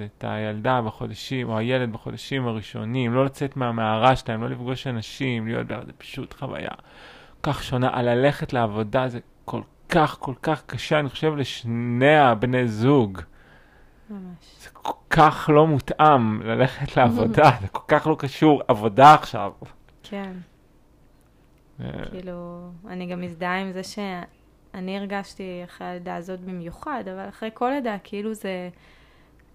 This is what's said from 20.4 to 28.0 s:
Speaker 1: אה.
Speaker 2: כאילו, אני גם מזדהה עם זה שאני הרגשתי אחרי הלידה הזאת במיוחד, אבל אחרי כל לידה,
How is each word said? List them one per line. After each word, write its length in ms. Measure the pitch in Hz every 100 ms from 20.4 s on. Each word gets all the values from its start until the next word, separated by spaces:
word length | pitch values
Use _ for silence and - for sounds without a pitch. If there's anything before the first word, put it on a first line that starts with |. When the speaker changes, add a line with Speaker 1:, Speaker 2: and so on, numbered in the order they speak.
| 170 _ _ _ _ _ _ _ _ _ _ _ _ -
Speaker 1:
אה. 240 | - - -
Speaker 2:
כאילו, 580 | 185 180 175 175 175 180 170 202
אני 180 | 180 180
גם 140 | 180
מזדהה 400 | 180 165 180 185
עם 120 | 196
זה 80 | 185
שאני 1160 | 185 - 196 180 - _ _ _ _ 190 185 196
הרגשתי 600 | 196 202 196 - 190 180
אחרי 220 | 180 - 180
הלידה 300 | 180 180 175
הזאת 240 | 175 185
במיוחד, 640 | 185 185 165 - 311 262 190
אבל 160 | 185 196
אחרי 220 | - 220
כל 160 | 220 254
לידה, 260 | 285 240 202